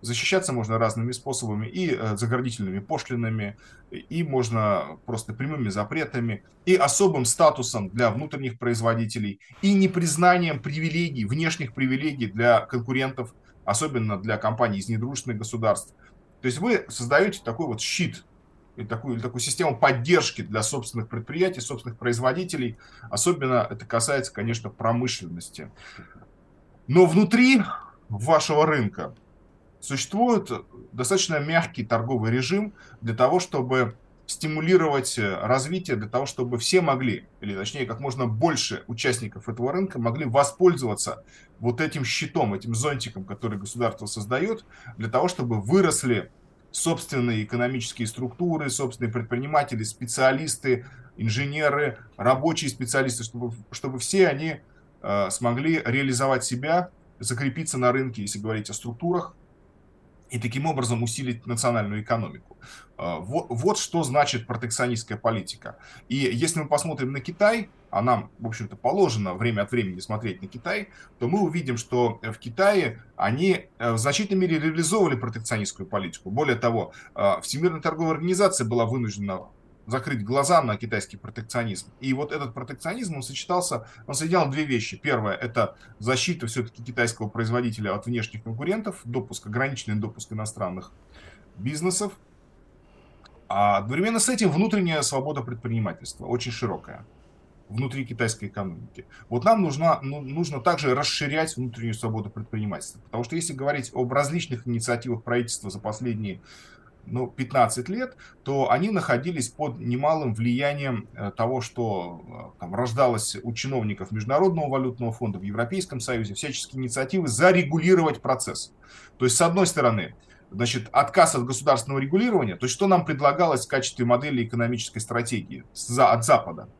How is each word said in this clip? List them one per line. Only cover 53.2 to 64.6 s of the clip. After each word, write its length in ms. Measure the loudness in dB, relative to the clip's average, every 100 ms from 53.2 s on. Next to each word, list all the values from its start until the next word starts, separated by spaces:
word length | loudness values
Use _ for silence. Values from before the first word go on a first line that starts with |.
чтобы, 300 | -6 -6 -8 -8 -14
чтобы 260 | -10 -8 -6
все 300 | -2 4 6
они, 320 | 4 -2 -6 -12 -20 _ _
э, 280 | -2 0 0
смогли 520 | 0 0 0 0 0 0
реализовать 580 | 0 0 0 2 0
себя, 460 | 0 -4 0 0 0 _ _ _
закрепиться 580 | -6 -2 -2 -4 -6 0
на 160 | 2
рынке, 300 | 2 -2 -6
если 160 | -8 -6
говорить 300 | -4 -4 -4
о 40 |
структурах, 600 | -10 -10 -6 -2 -2 -2 -14 -20 _ _ _ _ _ _ _ _
и 100 | -4
таким 260 | -4 -2 -2
образом 380 | 0 0 0
усилить 440 | -2 -2 -4 -6 -4
национальную 560 | -2 2 2 0 -4
экономику. 540 | -2 -2 -2 -10 -20 -20 -20 -20 -20 _
Э, 180 | -6 -6
во-, 280 | -4 -6 -4
вот 300 | -2 0 0
что 260 | 0 -2
значит 420 | 2 4 4 2 -4
протекционистская 720 | -6